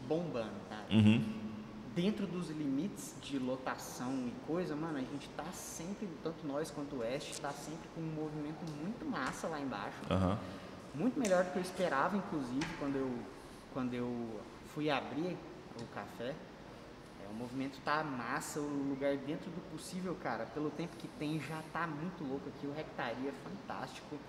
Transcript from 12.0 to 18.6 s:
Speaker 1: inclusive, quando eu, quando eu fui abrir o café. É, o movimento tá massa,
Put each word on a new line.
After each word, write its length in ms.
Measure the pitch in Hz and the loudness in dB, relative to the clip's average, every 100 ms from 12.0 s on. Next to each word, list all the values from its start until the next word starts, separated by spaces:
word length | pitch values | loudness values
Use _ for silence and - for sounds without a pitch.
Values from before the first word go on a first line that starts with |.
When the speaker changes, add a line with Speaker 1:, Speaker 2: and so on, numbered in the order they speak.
| 160 196 | 6 4
Speaker 1:
inclusive, 480 | 185 160 127 127 165 165 | 2 0 2 2 0 0
quando 180 | 143 139 | 0 2
eu, 140 | 131 120 110 - - - - | 2 0 -4 -10 -12 -14 -6
quando 200 | 135 127 | -2 0
eu 460 | 123 120 120 117 107 101 - - | 0 0 0 -2 -4 -8 -10 -8
fui 140 | - 151 | 0 4
abrir 460 | 135 - - 175 165 - - - - | 4 4 0 0 0 -6 -10 -10 -8
o 40 | 117 | -6
café. 400 | - 101 - 117 156 - - - - - - - - | -6 -6 -4 -4 -4 -8 -12 -12 -12 -14 -14 -14 -12
É, 40 | 98 | -8
o 40 | |
movimento 440 | 110 123 131 135 135 | -6 -4 0 -2 -2
tá 200 | - 147 | 2 4
massa, 560 | 156 131 117 143 160 160 | 4 0 0 0 0 -2